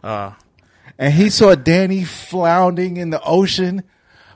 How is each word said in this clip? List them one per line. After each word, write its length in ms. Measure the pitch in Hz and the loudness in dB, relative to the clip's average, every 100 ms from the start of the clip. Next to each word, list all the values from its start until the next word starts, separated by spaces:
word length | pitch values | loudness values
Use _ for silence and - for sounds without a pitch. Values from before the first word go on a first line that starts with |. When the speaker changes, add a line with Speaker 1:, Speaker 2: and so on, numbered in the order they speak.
Speaker 1:
Uh. 280 | 110 104 98 104 _ _ _ _ - - | -10 -10 -10 -14 _ _ _ _ -20 -4
Speaker 2:
And 160 | 135 | 0
he 160 | 151 208 | 2 2
saw 240 | - 208 160 | 4 4 4
Danny 480 | 143 175 190 190 | 4 2 0 -2
floundering 920 | 170 - - 180 170 175 185 175 185 175 | -6 -12 -10 -2 0 2 0 0 -6 -6
in 140 | 170 | -6
the 100 | 156 | -6
ocean, 600 | - 175 190 - 180 190 - _ _ _ _ | 0 0 0 0 -4 -4 -10 _ _ _ _